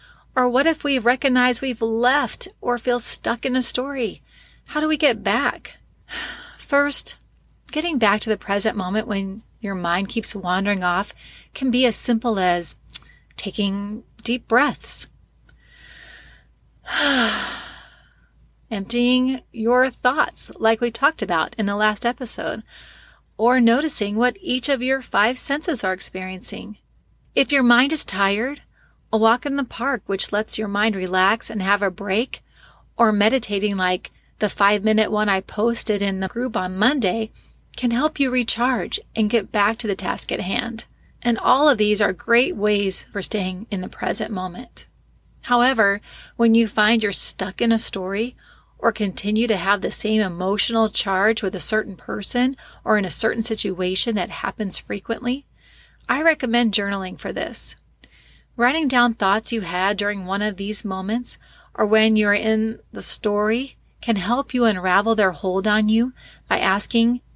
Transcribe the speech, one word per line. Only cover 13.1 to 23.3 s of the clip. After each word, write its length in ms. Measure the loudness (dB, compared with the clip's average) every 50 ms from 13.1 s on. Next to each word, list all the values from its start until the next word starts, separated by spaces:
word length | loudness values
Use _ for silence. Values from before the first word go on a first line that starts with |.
| -20 _ _ _ _
taking 680 | -8 -8 -6 -4 -2 -2 -2 -2 -4 -6 -8 -10 -12 -14 _ _ -8
deep 260 | -6 -4 -4 -4 -2 0
breaths. 600 | 2 2 2 2 0 -2 -2 0 0 0 -2 -4 _ _ _ _ _ _ _ -20 -20 _ _ _ -20 -20 -20 -20 -20 -20 -20 -20 -20 -20 -20 -20 -20 -20 _ _ _ _ _ _ _ _ -12
<sighs> 140 | -6 -4 0 0 2 2 2 0 0 -2 -4 -6 -8 -8 -10 -14 -16 -18 -20 -20 -20 -20 _ _ _ _ _ _ _ _ _ _ _ _ _ _ -8
Emptying 680 | -8 -6 -4 -2 0 2 2 4 4 4 2 0 -2 -4 -8 _
your 380 | -8 -4 0 2 2 4 2 2
thoughts 640 | 0 0 0 0 2 2 0 -2 -2 -4 -6 -6 -4 0
like 220 | 2 2 2 2
we 100 | 0 -2
talked 300 | -2 0 0 0 0 -2
about 340 | -2 -2 0 0 0 -2 -2 -4
in 80 | -4
the 100 | -2 0
last 300 | 0 0 0 0 0 -2
episode, 560 | -4 -4 -4 -6 -6 -6 -4 -4 -6 -6 -6 -8 _ -18 -20 -20 -20 -20 -20 -20 -20 _ _ _ _